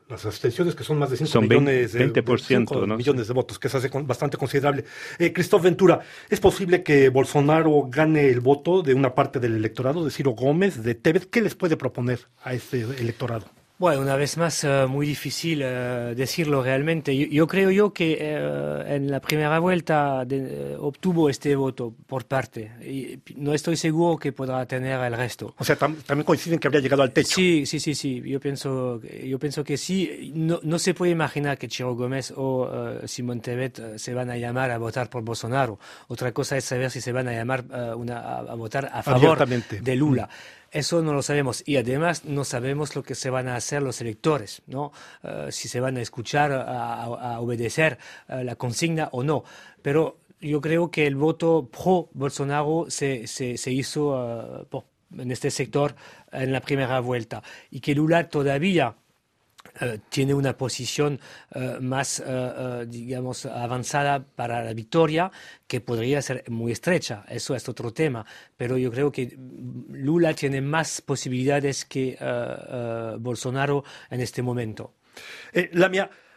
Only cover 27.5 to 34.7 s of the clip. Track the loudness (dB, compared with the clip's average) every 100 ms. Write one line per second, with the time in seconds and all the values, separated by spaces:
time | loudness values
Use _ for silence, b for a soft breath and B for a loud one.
27.5 | 4 2 -4 -2 -4 -4 -4 -4 -4 -4
28.5 | -4 -4 -2 -2 -4 -10 -12 -6 -4 -2
29.5 | -4 -2 -2 0 0 0 -4 -8 -2 0
30.5 | 0 0 0 0 2 2 2 0 0 -2
31.5 | -2 -6 -6 -4 -2 -2 -4 -6 -4 -2
32.5 | 0 -2 -4 -6 -8 -10 -8 -6 -6 -6
33.5 | -4 -4 -8 -14 -12 -6 -6 -4 -4 -4
34.5 | -2 -2